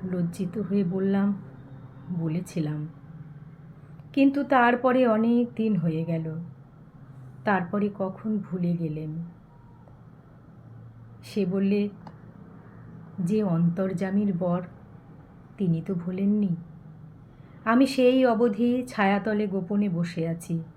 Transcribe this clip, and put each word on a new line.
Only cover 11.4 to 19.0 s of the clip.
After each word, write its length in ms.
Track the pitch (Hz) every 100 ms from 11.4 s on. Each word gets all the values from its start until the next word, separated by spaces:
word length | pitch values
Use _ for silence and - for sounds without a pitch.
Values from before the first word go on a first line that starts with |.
| 190
বললে, 420 | 196 196 202 202 - - - - - - - - - - - - -
"যে 240 | 175 214
অন্তর্যামীর 920 | 208 165 170 170 190 170 190 196 208 175
বর, 240 | 180 175 180 - - - - - - - - -
তিনি 240 | 190 165 165
তো 80 |
ভোলেননি। 640 | 180 170 185 202 208 202 165 - - - - - - - - - -
আমি 220 | - 233 269
সেই 400 | 262 247 262 254
অবধি 560 | 220 240 214 240 247 254
ছায়াতলে 580 | -